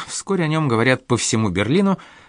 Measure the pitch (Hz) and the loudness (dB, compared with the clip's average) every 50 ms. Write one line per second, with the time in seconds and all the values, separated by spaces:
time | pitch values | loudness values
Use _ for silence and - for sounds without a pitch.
0 | - - - - - - 196 180 165 151 156 160 156 135 117 110 117 131 131 123 | -2 -6 -12 -12 -6 -4 -4 -2 -2 0 0 0 0 0 2 2 2 2 2 0
1 | - - 127 107 - - - 110 110 101 85 95 104 110 151 196 196 196 185 - | 0 -2 -2 -2 0 -2 0 0 0 0 0 0 0 2 2 2 2 2 0 -2
2 | - - - - - | -4 -20 -20 -20 -20